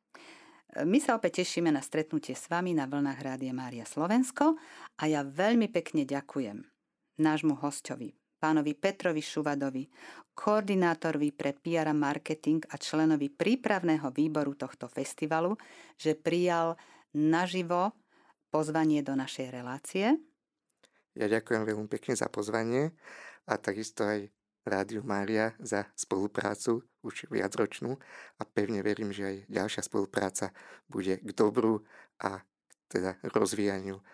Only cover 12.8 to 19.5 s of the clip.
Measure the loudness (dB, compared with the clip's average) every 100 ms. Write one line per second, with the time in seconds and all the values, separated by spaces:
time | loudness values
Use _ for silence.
12.8 | -2 4 4 4 2 0 2 2 2 2
13.8 | 2 2 0 0 0 2 -2 -4 -8 -10
14.8 | -8 -6 -6 -4 -2 0 0 -2 -8 -20
15.8 | -20 -4 0 0 0 2 2 2 0 -2
16.8 | -10 -20 _ 2 4 4 2 0 0 2
17.8 | 2 -2 _ _ _ _ _ -2 2 2
18.8 | 4 4 2 -2 -2 -6 -8